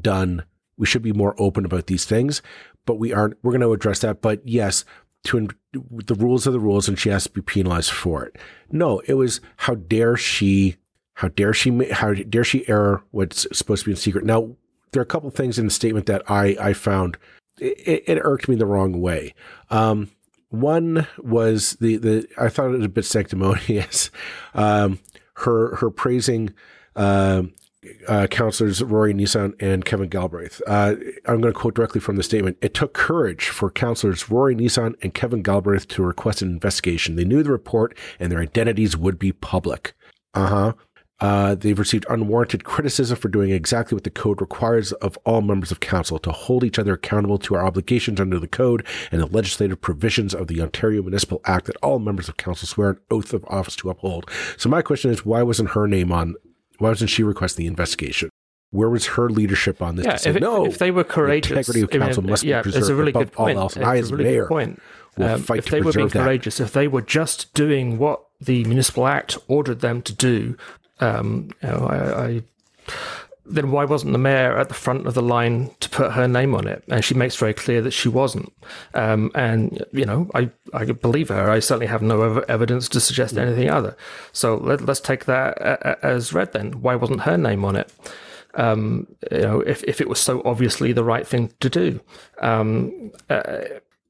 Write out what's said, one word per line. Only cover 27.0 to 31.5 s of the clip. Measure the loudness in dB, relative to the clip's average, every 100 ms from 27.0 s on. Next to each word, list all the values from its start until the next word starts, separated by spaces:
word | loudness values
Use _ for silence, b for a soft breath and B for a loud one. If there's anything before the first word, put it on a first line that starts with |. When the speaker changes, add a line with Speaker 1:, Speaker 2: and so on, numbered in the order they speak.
| 2 4 4 2 0 -8 -20 _ -20 -12 -2
Speaker 1:
uh, | 0 2
councillors | 0 0 2 0 0
Rory | 0 2 4
Nissan | 2 0 0 -2 -2
and | 0 0 0
Kevin | -2 -2
Galbraith. | -4 -6 -8 -14 -10 -2
Uh, | 2 2 0 -6 -8 -2
I'm | 2
gonna | 2